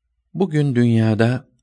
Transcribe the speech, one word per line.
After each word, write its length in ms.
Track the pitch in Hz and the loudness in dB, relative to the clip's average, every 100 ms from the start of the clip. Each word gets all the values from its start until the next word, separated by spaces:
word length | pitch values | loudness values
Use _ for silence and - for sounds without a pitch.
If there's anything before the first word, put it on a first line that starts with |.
| _ _ _ | _ _ _
Bugün 420 | 165 185 151 143 120 | -6 -4 -2 0 0
dünyada 760 | 120 113 110 104 113 127 - _ | 2 2 2 0 0 -2 -8 _